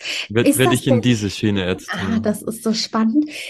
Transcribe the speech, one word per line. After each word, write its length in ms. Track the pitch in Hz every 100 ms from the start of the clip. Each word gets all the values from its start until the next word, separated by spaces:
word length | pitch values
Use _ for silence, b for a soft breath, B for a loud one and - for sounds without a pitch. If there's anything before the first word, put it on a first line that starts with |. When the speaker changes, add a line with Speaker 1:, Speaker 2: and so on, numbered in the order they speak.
| B B B
Speaker 1:
Wür-, 160 | 107 262
Speaker 2:
Ist 120 | 277
Speaker 1:
würde 160 | 131
Speaker 2:
das 20 | 123
Speaker 1:
ich 120 | 135
in 140 | 120
Speaker 2:
denn 0 |
Speaker 1:
diese 280 | 117 113 101
Schiene 360 | - 110 101 92
jetzt 260 | 92 -
Speaker 2:
Ah, 260 | 202 214 226
Speaker 1:
tun. 20 |
Speaker 2:
das 200 | 220 208
ist 200 | - 220
so 100 | 226
spannend. 560 | 220 - 220 226 294 302 B B